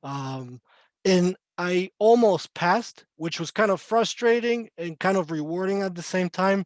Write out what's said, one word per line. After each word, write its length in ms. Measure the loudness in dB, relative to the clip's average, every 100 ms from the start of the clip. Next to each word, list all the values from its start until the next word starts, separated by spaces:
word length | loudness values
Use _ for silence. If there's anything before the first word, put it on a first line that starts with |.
Um, 580 | -10 -8 -8 -10 -12 -16 _ _ _ _ 2
and 300 | 4 2 -2 _ -8
I 320 | -2 -2 -2 _
almost 540 | 4 6 6 2 -4
passed, 520 | -2 2 2 0 -16 _ _
which 240 | -8 -6
was 120 | -8
kind 200 | 0 0
of 100 | 0
frustrating 880 | 0 0 0 0 2 2 0 -4 -6 -10
and 220 | -10 -2
kind 180 | 0 0
of 140 | -2
rewarding 500 | -4 -4 -4 -2 -2
at 140 | -4 -6
the 80 |
same 260 | -6 -4 -4
time. 360 | 0 0 2